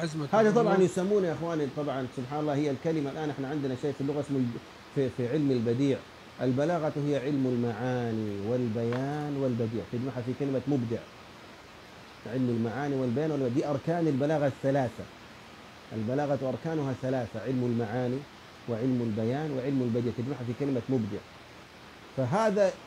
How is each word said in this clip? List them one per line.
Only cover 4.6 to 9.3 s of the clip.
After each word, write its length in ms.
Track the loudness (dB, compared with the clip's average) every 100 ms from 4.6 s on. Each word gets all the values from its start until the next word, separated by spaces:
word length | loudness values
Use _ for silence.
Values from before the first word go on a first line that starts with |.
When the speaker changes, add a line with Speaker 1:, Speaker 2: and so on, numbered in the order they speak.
| -10 -18 -6 0
Speaker 2:
في، 140 | 0 0
في 120 | 0
علم 220 | 2 4
البديع. 460 | 4 4 4 4 2 -2 -18 -16 -2
البلاغة 520 | 2 2 2 2 0 0 0
هي 100 | 0
علم 280 | 2 2 2
المعاني 1000 | 2 2 0 0 0 0 0 -2 -2 0
والبيان 880 | 0 0 0 0 0 -2 -2 -2